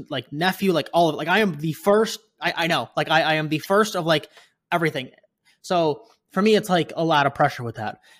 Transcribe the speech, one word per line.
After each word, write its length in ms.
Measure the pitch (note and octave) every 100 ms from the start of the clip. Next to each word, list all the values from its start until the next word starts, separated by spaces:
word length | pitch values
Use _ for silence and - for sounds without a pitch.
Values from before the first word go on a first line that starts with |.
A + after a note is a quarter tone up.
| -
like, 220 | C#3 -
nephew, 400 | D3 F3+ F#3 G3
like, 160 | D#3+ -
all 160 | E3+ E3+
of, 80 | D3
like, 120 | D#3
I 120 | G3
am 160 | G#3 D3
the 140 | D#3+
first, 480 | D3 G3+ G#3 A3 - _ -
I, 120 | E3 E3+
I 100 | E3+
know, 240 | D#3 A2+ -
like, 140 | D3+
I, 120 | D#3+
I 120 | D3+
am 140 | D#3 D3+
the 100 | D3+
first 380 | - G3+ G#3+ F#3
of, 100 | D#3+
like, 220 | D3+ - - _ _ -
everything. 400 | F3 E3 C#3+ B2+ _ _ _ _ _
So 420 | - F3+ D#3+ C#3+ - _ _
for 100 | -
me, 140 | G#3+
it's, 140 | G#3 G#3
like, 240 | F3+ D#3 -
a 80 |
lot 220 | E3 D3+ C#3
of 80 |
pressure 300 | - C#3+ -
with 100 | A#2+
that. 260 | A2+ G#2+ - _